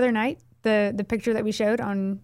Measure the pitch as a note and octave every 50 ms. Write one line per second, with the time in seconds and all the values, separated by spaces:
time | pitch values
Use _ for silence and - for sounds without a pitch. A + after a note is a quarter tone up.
0 | B3 B3 A3+ G#3+ A3 C4+ - - - - - _ - A3+ G#3+ G#3 G#3 G3+ G3+ G3+
1 | G3+ - A#3 G#3+ - A#3+ A3 A3 G#3+ G#3+ G#3 - G#3+ G#3 A3 G#3 - G3+ G3 G3
2 | F#3+ F#3+ G3 G3